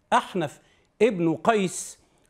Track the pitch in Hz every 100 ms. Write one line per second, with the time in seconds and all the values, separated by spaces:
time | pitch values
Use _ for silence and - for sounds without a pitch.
0 | _ - - 190 151 - _ _ _ _
1 | 226 185 165 151 214 220 190 - - -
2 | _ _